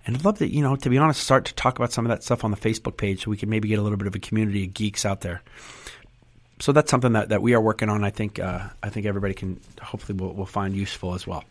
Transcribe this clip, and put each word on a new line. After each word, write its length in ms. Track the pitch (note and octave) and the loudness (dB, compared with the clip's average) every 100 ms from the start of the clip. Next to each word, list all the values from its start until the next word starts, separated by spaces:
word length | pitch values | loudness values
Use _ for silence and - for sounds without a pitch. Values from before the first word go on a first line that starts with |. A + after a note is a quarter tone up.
and 100 | - | -2
I'd 80 | B2+ | 2
love 140 | F#3 G3+ | 2 2
to, 100 | - | 0
you 140 | D3+ | 2
know, 140 | C#3 | 2
to 140 | C3+ C3+ | 2 4
be 100 | B2+ | 6
honest, 240 | D#3 C#3 | 4 2
start 220 | - C3 | 4 2
to 100 | - | 2
talk 240 | - B2+ - | -2 -2 0
about 120 | A#2+ | -2
some 140 | - | 0
of 40 | A#2 | 0
that 140 | A2+ | -2
stuff 200 | - B2 | 0 0
on 80 | A2+ | 0
the 60 | G2+ | 0
Facebook 380 | A2 A2 - | -2 -2 -6
page 280 | - G2+ F#2+ | -2 -2 -2
so 80 | G#2+ | -4
we 60 | G#2 | -4
can 120 | G#2 | 0
maybe 180 | A2 G#2 | 0 0
get 120 | G#2+ | 0
a 20 | |
little 160 | G#2 G2+ | 0 0
bit 100 | G2+ | -2
of 80 | |
a 40 | F#2+ | -6
community 460 | - G#2+ G#2+ G2+ | -2 0 2 0
of 80 | F#2+ | -4
geeks 280 | G2+ G#2 - | -2 -2 -2
out 180 | G2+ G2 | -2 -2
there. 200 | F2+ F2 - - - - - - - _ _ - _ _ | -4 -8 -12 -20 -20 -18 -18 -18 -20 _ _ -20 _ _
So 120 | - | 4
that's 180 | C#3 - | 4 6
something 240 | B2+ B2 | 4 4
that, 160 | A2+ G#2 | 2 2
that 140 | G#2 | 2
we 100 | A2+ | 4
are 80 | A#2+ | 4
working 260 | A2 G#2+ G#2+ | 4 2 0
on. 160 | G#2 | 2
I 60 | G2+ | 0
think, 300 | - G#2+ - | -2 -6 -4
uh, 220 | F#2 F2+ G2+ - | -6 -4 -8 -8
I 80 | G#2 | -8
think 160 | A2 | -4
everybody 300 | G#2 G2 G2 | -2 -2 -2
can, 240 | F#2+ F#2+ F2+ - - | -4 -8 -10 -14 -20
hopefully 380 | - A2 - G2 | -12 -12 -6 -6
we'll, 140 | F#2 | -6
we'll 140 | G2+ F#2+ | -6 -6
find 280 | G#2+ G2 | -2 -2
useful 380 | G2 G2 - F#2 | -2 -4 -6 -6
as 140 | F2+ - | -6 -6
well. 160 | F#2 - | -10 -12